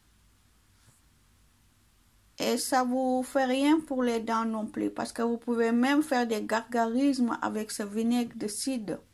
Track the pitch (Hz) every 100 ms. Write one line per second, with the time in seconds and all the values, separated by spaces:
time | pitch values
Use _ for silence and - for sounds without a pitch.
0 | _ _ _ _ _ _ _ _ _ _
1 | _ _ _ _ _ _ _ _ _ _
2 | _ _ _ - 214 240 - 262 254 254
3 | 262 254 254 277 262 262 285 320 311 254
4 | 247 233 226 226 226 220 214 - - -
5 | 233 - 233 233 - 233 233 233 254 285
6 | 302 247 240 214 208 220 233 240 226 233
7 | 285 262 233 - 214 214 214 - 202 208
8 | 226 240 233 226 208 208 - 254 196 -
9 | -